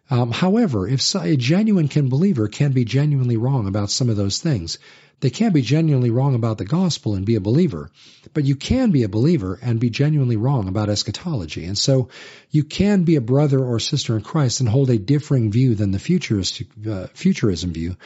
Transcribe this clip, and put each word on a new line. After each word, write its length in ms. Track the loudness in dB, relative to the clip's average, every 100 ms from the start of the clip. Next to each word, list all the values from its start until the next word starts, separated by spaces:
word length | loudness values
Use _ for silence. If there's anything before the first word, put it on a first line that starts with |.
| -4
Um, 200 | 0 0
however, 560 | 0 0 2 2 0 0
if 160 | -2
so, 180 | -2 -2
a 160 | 0 0
genuine 500 | 2 2 2 2 2
can 220 | 0 0
believer 380 | 2 2 2 -2
can 240 | 0 0
be 120 | 2
genuinely 540 | 0 0 2 0 0 0
wrong 300 | 0 0 0
about 240 | -2 -2
some 180 | 0 0
of 80 | 0
those 220 | -2 -2
things. 400 | -2 -2 -4 -10 -16 -20 _ _
They 100 | -4
can't 240 | 0 2
be 80 | 2
genuinely 480 | 2 2 2 2 2
wrong 240 | 2 2
about 240 | 0 0 -2
the 80 | -2
gospel 480 | 0 0 -2 -4
and 140 | -2 0
be 80 | 0
a 40 |
believer, 520 | 2 2 2 -2 -10 -18 -20 -20 -8
but 100 | -2
you 120 | -2 -2
can 340 | 0 0 2
be 140 | 2
a 40 | 2
believer 520 | 2 2 2 -2 -6
and 180 | -4 -2
be 120 | -2
genuinely 440 | 0 0 2 0 0
wrong 320 | 0 0 -2
about 220 | -2 -2
eschatology. 760 | -2 -4 -8 -6 -6 -6 -8 -6
And 120 | -2
so 320 | 2 2 0 -8 -20 -20 _
you 140 | -2
can 400 | -2 0 2 2
be 140 | 2 2
a 40 |
brother 420 | 2 2 2 2
or 160 | 0 -2
sister 380 | -2 -4 -2 -4
in 60 |
Christ 380 | -2 0 0 0
and 80 | 0
hold 200 | 2 2
a 80 | 2
differing 540 | 2 -2 0 0 2
view 240 | 2 2 2
than 160 | 0
the 80 | -2
futurist, 640 | 0 -2 0 -2 -2 -6 -12 -12 -8
uh, 160 | -8 -10
futurism 580 | -4 -2 0 0 0 -4
view, 220 | -6 -6 -8